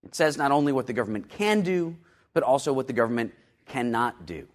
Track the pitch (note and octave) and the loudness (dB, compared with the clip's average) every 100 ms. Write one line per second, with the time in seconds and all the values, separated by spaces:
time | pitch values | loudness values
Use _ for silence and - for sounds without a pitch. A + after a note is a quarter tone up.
0 | - - D#3 D3 C#3 C#3+ D3 C3+ B2 A2+ | -14 0 0 2 2 2 2 0 -2 -4
1 | G#2+ G#2+ - - G#3 G#3+ F3+ F3+ E3 E3+ | -2 -4 -8 -4 2 2 2 0 -2 -6
2 | _ _ _ E3+ B2 C#3 D3+ C3+ C3 A#2+ | _ _ _ -2 2 2 2 -2 -2 0
3 | A2+ A#2+ A#2 - _ _ - C3+ A#2+ A#2 | 0 0 -4 -8 _ _ -10 -4 -2 0
4 | A#2+ - E2+ E2 - | -2 -4 -14 -12 -14